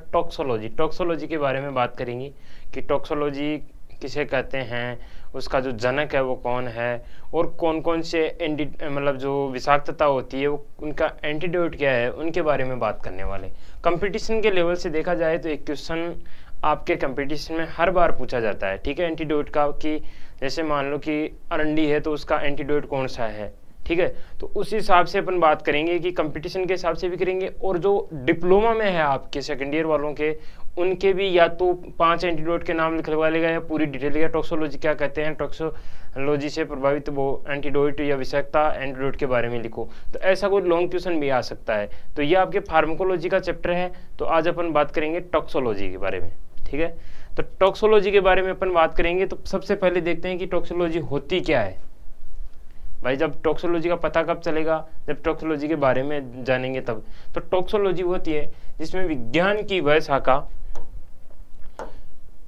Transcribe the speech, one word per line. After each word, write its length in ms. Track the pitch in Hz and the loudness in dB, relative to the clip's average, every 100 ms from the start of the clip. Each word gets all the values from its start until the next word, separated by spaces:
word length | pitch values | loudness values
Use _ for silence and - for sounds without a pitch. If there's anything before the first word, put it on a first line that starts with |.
| - | -2
टॉक्सोलॉजी, 560 | 170 165 - 143 113 110 | 0 0 -2 -2 -2 -2
टॉक्सोलॉजी 580 | - 160 - 175 160 143 | 2 2 2 0 -2 -4
के 100 | 156 | -2
बारे 240 | 143 131 | -2 -2
में 120 | 143 | -2
बात 220 | 127 120 - | -2 -2 -2
करेंगे 340 | 123 123 135 - - - - | -6 -6 -8 -10 -10 -6 -4
कि 80 | 139 | 0
टॉक्सोलॉजी 760 | - 143 - 151 143 139 147 151 - - - - | 2 2 0 0 -2 -2 -2 -4 -6 -10 -12 -10
किसे 240 | 139 147 143 | -6 -4 -2
कहते 320 | 135 123 135 | -2 -2 -4
हैं, 360 | 120 120 123 120 - - - 135 | -4 -4 -4 -6 -6 -6 -4 -4
उसका 240 | 131 139 | -2 0
जो 120 | 131 | -2
जनक 420 | 113 123 135 147 139 | -2 0 0 0 0
है 80 | |
वो 120 | 131 127 | 0 -2
कौन 300 | 123 123 123 | -2 -2 -4
है 340 | 113 120 120 - - - | -4 -4 -4 -6 -6 -2
और 140 | 160 170 - | 0 0 0
कौन-कौन 420 | 165 160 165 165 | 0 0 0 -2
से 240 | 165 165 156 - | 0 0 0 -2
एंटी-, 420 | 160 151 143 - | -4 -2 -4 -2
मतलब 340 | 156 139 143 135 | -2 -2 0 -2
जो 300 | 139 139 139 | -2 -2 -2
विषाक्तता 560 | 127 135 143 147 151 151 | -2 2 2 0 0 0
होती 340 | 135 117 135 | 0 -4 -4
है 60 | 143 | -2
वो 180 | 147 - - | -2 -6 -8
उनका 320 | 151 147 156 - | -6 -2 -4 -4
antidote 520 | 151 151 160 175 170 143 | -4 -2 -2 0 -2 0
क्या 160 | 143 | 0
है, 200 | 127 120 | 0 0
उनके 300 | - 160 180 | -2 -4 -2
बारे 220 | 156 135 | 0 0
में 160 | 131 123 | 0 -2
बात 240 | 110 101 | -2 -2
करने 200 | 107 95 | -2 -2
वाले। 260 | 95 95 95 - - - | 0 -2 -2 -4 -6 -2
Competition 580 | 170 175 202 214 - 226 | 0 0 0 -2 0 2
के 100 | 214 | 4
level 240 | 185 170 180 | 4 2 0
से 140 | 180 | -2
देखा 240 | 156 180 | -2 -2
जाए 240 | 170 160 170 | 0 0 -2
तो 120 | 165 | -2
एक 160 | 147 - | -4 -4
question 480 | 143 - 165 170 - - - - - | -4 -4 -4 -4 -6 -4 -6 -4 0
आपके 320 | 151 151 - 165 | 2 2 0 -2
competition 580 | 147 131 139 147 - | -2 -2 -2 -2 -2
में 140 | 165 160 | -4 -4
हर 200 | - 170 | 0 2
बार 200 | 170 170 | 4 6
पूछा 280 | - - 127 | 6 4 0
जाता 280 | 110 101 98 | 0 0 -2
है, 100 | 95 | -2
ठीक 220 | - 143 | -4 -2
है, 80 | 175 | -2
antidote 420 | 160 156 151 147 | -2 -2 -2 0
का, 180 | 151 147 | 2 2
कि 320 | 147 156 151 - - - - | 2 2 0 -2 -4 -6 -4
जैसे 220 | 135 135 | -4 -2
मान 260 | 156 147 139 | -2 -2 -2
लो 60 | 147 | -4
कि 280 | 151 151 156 - - | -2 -4 -4 -8 -4
अरंडी 340 | 165 151 151 151 | 0 2 2 2
है 140 | 151 | 2
तो 120 | 156 | 0
उसका 280 | 147 - 151 | -4 0 0
antidote 460 | 143 139 143 147 139 | 2 2 2 0 0
कौन 220 | 139 131 | -2 -2
सा 180 | - 113 | -2 -4
है, 260 | 107 104 - - - - | -4 -10 -10 -14 -6 -2
ठीक 140 | 170 | 2
है। 80 | 160 - - - | 2 0 -2 -2
तो 80 | - - | -2 0
उस 180 | 202 | 0
हिसाब 320 | 214 - 180 175 | 2 6 6 4
से 140 | 196 | 0
अपन 200 | 185 180 | -2 2
बात 220 | 160 151 | 2 2
करेंगे 360 | - 147 165 175 | 0 0 0 -2
कि 120 | 175 | -2
competition 540 | 175 156 160 170 190 180 | -2 -4 -4 -6 -4 -4
के 80 | |
हिसाब 220 | 185 170 170 | -2 -2 -2
से 140 | 185 | -4
भी 80 | 175 | -4
करेंगे 340 | 185 185 185 - | -2 -2 -4 -2
और 140 | 190 175 | -2 0
जो 320 | 190 202 - 156 | 0 0 -2 -4
diploma 580 | 127 165 180 196 226 | -2 2 4 6 4
में 120 | 226 208 | 2 0
है 160 | 175 | 2
आपके 400 | 151 135 - 147 | 2 0 -2 -6
second 340 | 131 139 139 151 | -4 -4 -2 -2
year 100 | 160 | 0
वालों 280 | 147 147 | 0 -2
के, 220 | 147 151 156 - - - - | -2 -2 -2 -6 -4 -2 0
उनके 360 | 185 185 196 | 0 2 2
भी 180 | 190 196 175 | 2 2 4
या 100 | 170 | 4
तो 220 | 170 180 180 - - | 4 0 0 -4 0
पांच 240 | 165 170 180 | 2 2 0
antidote 380 | 165 160 170 | 0 0 0
के 100 | - | -2
नाम 220 | 165 160 160 | 0 0 -2
लिखवा 340 | 160 156 156 | -2 0 2
लेगा 200 | 160 165 | 2 0
या 100 | 165 | -2
पूरी 240 | - 160 156 | -2 -2 -2
detail 320 | 139 147 156 | -2 2 6
या 100 | 160 | 6
टॉक्सोलॉजी 500 | 160 151 160 156 147 | 6 2 0 0 0
क्या 160 | 156 | 0
कहते 300 | 147 143 151 | 0 0 0
हैं, 100 | 151 156 | -2 -2
टॉक्सोलॉजी 1120 | 143 - 160 156 - - - 131 139 147 147 | -2 -2 -4 -2 -2 0 0 0 0 0 0
से 140 | 151 151 | -4 -4
प्रभावित 440 | 139 139 147 143 | -2 0 0 -2
वो 340 | 139 135 - - | -2 0 0 0
antidote 540 | 143 139 143 147 147 | 0 2 4 4 2
या 140 | 143 139 | 0 0
विषाक्तता 540 | 131 143 143 156 151 | 0 0 0 2 2
antidote 420 | 135 135 131 135 131 | 0 -4 -4 -2 0
के 100 | 139 | 2
बारे 240 | 123 120 | 2 2
में 120 | 120 | 0
लिखो, 280 | 110 117 113 - - | -4 -4 -4 -2 0
तो 60 | - | 2
ऐसा 260 | 190 190 202 | 4 2 2
कोई 140 | 196 | 2
long 260 | 180 170 180 | 2 2 2
क्वेश्चन 300 | 180 185 165 | -2 -2 0
भी 100 | 139 | 2
आ 120 | 127 | 0
सकता 320 | - - - 107 | 0 -6 -2 -2
है। 140 | 104 - - - | -2 -2 0 0
तो 60 | |
ये 140 | 147 185 | 4 4
आपके 240 | 185 196 | 2 0
फार्माकोलॉजी 680 | - 160 156 160 190 180 170 | 0 2 2 2 0 0 0
का 100 | 190 | 0
chapter 320 | 175 165 175 | -2 -2 -2
है, 200 | 175 180 - - - | 0 -2 -6 -8 -2
तो 60 | 147 | 2
आज 200 | 160 160 | 2 2
अपन 240 | 165 170 | 0 0
बात 200 | 147 147 | 0 0
करेंगे 280 | 170 156 170 | 0 -2 -4
टॉक्सोलॉजी 680 | - 160 156 160 123 98 92 | -2 -2 0 0 0 2 2
के 60 | 92 | 2
बारे 220 | 95 92 | 0 2
में, 120 | - - - - - | 2 2 -2 2 2
ठीक 140 | 139 | 2
है। 140 | 165 - - - - - | 0 -2 -4 -2 -2 0
तो 60 | 156 - | 0 2
टॉक्सोलॉजी 520 | 190 190 214 214 196 | 2 4 4 4 4
के 80 | 202 | 4
बारे 220 | 190 185 | 6 4
में 80 | 185 | 2
अपन 220 | 180 190 | -2 0
बात 200 | 170 160 - | 2 4 4
करेंगे, 280 | 170 180 190 | 4 2 -2
तो 120 | 214 - | -2 -4
सबसे 300 | 190 - 202 | -4 -2 0
पहले 260 | 185 180 | 2 2
देखते 260 | 170 170 185 | 0 0 0
हैं 100 | 185 | -2
कि 80 | 180 | 0
टॉक्सोलॉजी 540 | 175 - 175 175 165 | 0 2 0 0 0
होती 380 | 127 139 - 180 | -2 -4 -2 -2
क्या 200 | 160 139 | 2 2
है। 160 | 98 92 - - - - - - - - - - - - | 0 -2 -4 -4 -6 -2 0 0 0 -4 -10 -4 2 2
भाई, 120 | 123 135 | 2 2
जब 260 | 156 147 | 0 0
टॉक्सोलॉजी 480 | 156 156 175 170 170 | 0 0 2 2 2
का 60 | 170 | 0
पता 240 | - 170 | 0 0
कब 160 | 160 170 | 0 0
चलेगा, 380 | 170 156 156 160 160 - - | 0 2 2 0 -2 -2 0
जब 140 | 147 | 0
टॉक्सोलॉजी 440 | 160 160 156 156 151 | 0 -2 -2 -2 -2
के 80 | 160 | 2
बारे 260 | 135 123 | 2 2
में 400 | 135 147 131 123 | 0 -2 -4 -6
जानेंगे 380 | 131 131 131 131 | -2 0 0 -4
तब। 220 | 123 110 - - - 175 | -4 -4 -4 -2 0 0
तो 40 | |
टॉक्सोलॉजी 600 | - 185 180 214 196 180 | 2 2 2 2 2 2
होती 280 | 175 180 160 | 2 2 2
है 140 | 151 143 - - - | 4 4 4 0 0
जिसमें 240 | 156 180 185 | 2 4 4
विज्ञान 560 | 143 113 143 190 208 | 4 2 4 4 2
की 160 | 202 190 | 0 0
वह 200 | 147 151 | 4 4
शाखा, 380 | - 139 131 135 - - - - - - - - - - - - - - - - - - - - | 4 2 4 4 4 0 2 4 2 0 -8 -6 -6 -6 -4 -2 -2 -4 -6 -4 -2 -2 -2 -6